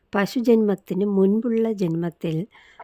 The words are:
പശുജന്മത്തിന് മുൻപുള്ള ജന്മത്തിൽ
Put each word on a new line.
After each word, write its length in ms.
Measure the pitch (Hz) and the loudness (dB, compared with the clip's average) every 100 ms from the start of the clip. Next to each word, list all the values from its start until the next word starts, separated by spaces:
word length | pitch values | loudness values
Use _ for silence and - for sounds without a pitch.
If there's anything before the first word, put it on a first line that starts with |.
| _ 208 | _ -2
പശുജന്മത്തിന് 880 | 196 269 233 226 214 190 - 175 208 | -2 -2 2 4 4 -2 -4 -4 0
മുൻപുള്ള 680 | 196 196 214 240 226 226 | 2 4 2 0 -2 -2
ജന്മത്തിൽ 760 | 208 180 165 170 - 180 156 202 _ _ _ | -2 -2 -2 -4 -6 -6 -4 -6 _ _ _